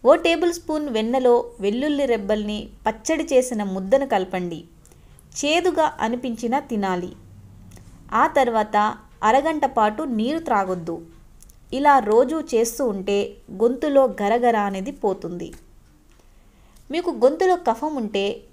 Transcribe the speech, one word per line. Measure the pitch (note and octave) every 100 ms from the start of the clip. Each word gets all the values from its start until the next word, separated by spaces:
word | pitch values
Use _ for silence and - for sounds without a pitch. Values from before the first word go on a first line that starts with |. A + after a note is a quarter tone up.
| A#3+
ఓ | E4
టేబుల్ | E4+ E4 F4
స్పూన్ | E4+ - D#4 D4
వెన్నలో | A3 A3 C4 B3 A#3+ A#3+ -
వెల్లుల్లి | G3 A3+ D4 C#4+ C4+
రెబ్బల్ని | A3+ G3 G#3+ G#3 G#3 - - -
పచ్చడి | - - D#4+
చేసిన | D#4+ B3+ B3+ A3
ముద్దను | G3+ F#3+ F#3+ C4 C4+
కలపండి. | G#3 F#3 F#3 F3+ E3 - - - - - - - - C#4+
చేదుగా | E4 F4+ E4 D#4 -
అనిపించినా | A3 A#3+ B3+ A3+ A#3+ C4+
తినాలి. | C#4+ A3 G3 F3+ F3+ - - - - - - - - - -
ఆ | A#3 D#4
తర్వాత | D#4 B3 A3+ G#3+ G#3+ G#3 - - -
అరగంట | G#3+ B3+ D4+ D#4 C#4
పాటు | B3 G#3+ G#3+
నీరు | D#4 A3+ A#3 D#4+
త్రాగొద్దు. | E4 A3 F#3+ F#3 E3+ E3 - - - - - - -
ఇలా | B3+ D4 C#4
రోజూ | G#3 A3 C4 D#4+
చేస్తూ | D#4 A#3 A#3 - C4
ఉంటే | G3 G3 G3+ G3+ - -
గొంతులో | F#3 A3+ C4 D4+ C#4 C4 F#3+
గరగర | G3+ A#3+ A#3+ A3+
అనేది | G3+ G3 F#3+
పోతుంది. | - G#3 F#3+ E3+ F3 - - - - _ _ _ _ _ _ _ _ _ - -
మీకు | D#4+ F4
గొంతులో | B3 A#3+ D#4+ F#4 F4
కఫం | D#4+ A#3+ D#4 C#4+
ఉంటే | G#3+ G3+ G3+ - -